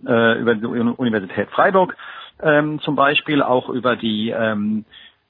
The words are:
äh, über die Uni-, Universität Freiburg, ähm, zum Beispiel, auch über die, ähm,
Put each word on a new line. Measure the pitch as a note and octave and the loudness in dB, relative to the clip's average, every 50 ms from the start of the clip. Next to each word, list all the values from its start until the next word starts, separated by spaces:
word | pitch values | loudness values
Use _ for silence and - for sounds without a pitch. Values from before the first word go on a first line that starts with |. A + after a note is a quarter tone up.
| - | -2
äh, | - B2 A2+ A#2 A2+ A2+ - | 0 2 4 4 4 2 2
über | A#2+ A2+ A#2 | 2 0 0
die | G#2+ G#2+ | 0 -2
Uni-, | A#2 F2+ A#2+ A2+ A#2+ A#2 | -4 -2 -2 0 -2 -2
Universität | - C3 A#2+ A2 G#2+ F#2 F2+ - - G2+ - | 0 -2 -2 0 -2 -4 -4 -6 -6 -6 -2
Freiburg, | - - D3+ F#3+ F#3 F#3+ F#3 - - - - - - - - - - - | 0 2 2 4 4 4 2 2 -2 -8 -18 -18 -18 -18 -20 -20 -16 -4
ähm, | - D#3+ D3+ D3 D3+ D3+ D3+ D3 | 0 2 4 4 2 0 -2 -4
zum | - - C#3+ | -4 -2 0
Beispiel, | C3 C#3 C#3 D3 - - - D3+ C#3+ | 2 2 2 2 0 -2 0 0 0
auch | C3 - B2+ B2+ B2 - | 2 2 2 0 0 -2
über | - B2+ A2 B2+ A#2+ | -4 -2 0 -2 -2
die, | G#2+ - A2+ G#2+ G#2+ G#2+ A#2 | 0 -2 -2 -2 -2 -2 -4
ähm, | A#2 A2+ A2+ A2 A2 G#2 G#2 G#2+ G#2+ G#2+ G#2 - - - - - _ _ _ _ | -2 -2 -2 -2 -2 -2 -2 -2 -2 -4 -6 -8 -16 -20 -20 -20 _ _ _ _